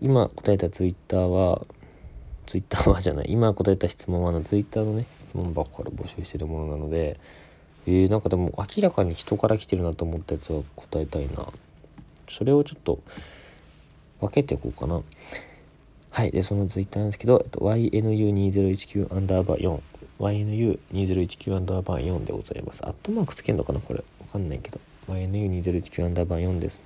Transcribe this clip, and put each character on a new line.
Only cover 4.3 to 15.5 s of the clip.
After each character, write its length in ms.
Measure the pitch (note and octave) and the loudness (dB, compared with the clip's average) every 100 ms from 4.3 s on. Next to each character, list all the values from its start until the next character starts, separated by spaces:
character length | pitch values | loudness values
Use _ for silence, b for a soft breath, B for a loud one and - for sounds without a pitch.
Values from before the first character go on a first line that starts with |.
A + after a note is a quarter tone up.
あ 20 | |
の 100 | E2+ | 0
Twitter 380 | E2 G#2 G2+ A2 | 0 0 0 -2
の 140 | G#2+ G#2+ | 0 -2
ね、 100 | A#2+ | -4
質 220 | - - F#2 | -10 -12 -6
問 180 | F2+ | -4
箱 280 | E2 D2+ - | -2 -4 -6
か 0 | |
ら 60 | C#2+ | -10
募 160 | D2 D#2+ | -8 -10
集 180 | - | -10
し 60 | F2 | -10
て 80 | D#2+ | -6
る 80 | D#2 | -6
も 200 | D#2+ D#2 | -6 -6
の 100 | D2 | -6
な 0 | |
の 140 | D2+ | -2
で、 280 | E2 D#2 C#2+ B B B B B - - | -2 -2 -4 B B B B B -10 2
え 40 | F2+ | 6
ー、 60 | F#2+ | 6
な 80 | G#2+ | 4
ん 20 | |
か 80 | - | 2
で 80 | F2+ | 2
も 160 | F2 - | 0 -2
明 240 | G#2 - | -4 2
ら 80 | G3+ | 2
か 140 | - | 4
に 100 | F#2 | 0
人 220 | E2 - G#2 | 0 -2 2
か 120 | A2 | 2
ら 80 | A2 | 2
来 100 | - | 0
て 100 | F#2 | -2
る 60 | |
な 120 | F2 | 0
と 100 | D#2 | -2
思 140 | E2 E2 | -4 -4
っ 20 | |
た 140 | - | -6
や 60 | D#2 | -8
つ 120 | - | -4
は 100 | D#2 C#2+ - | -6 -6 -14
答 240 | - D#2+ | -8 -6
え 60 | D2 | -4
た 140 | D2+ | -4
い 80 | C#2 | -4
な。 160 | C2+ B1+ - - - - - - - - | -6 -10 -14 -20 -20 -20 -20 -20 -20 -20
そ 160 | - | -4
れ 80 | A2+ | 4
を 100 | C#3+ | 4
ち 80 | C#3+ | 2
ょ 40 | - | -4
っ 40 | |
と 180 | - - - B B B B B B B B - - - | -4 -4 -4 B B B B B B B B -20 -20 -6
分 80 | G2+ | 0
け 120 | - | 2
て 120 | C#3 | 2
い 40 | C2+ | -2
こ 100 | - | -4
う 40 | |
か 140 | - B1+ | -6 -2
な。 140 | E2+ - B B B B | -2 -4 B B B B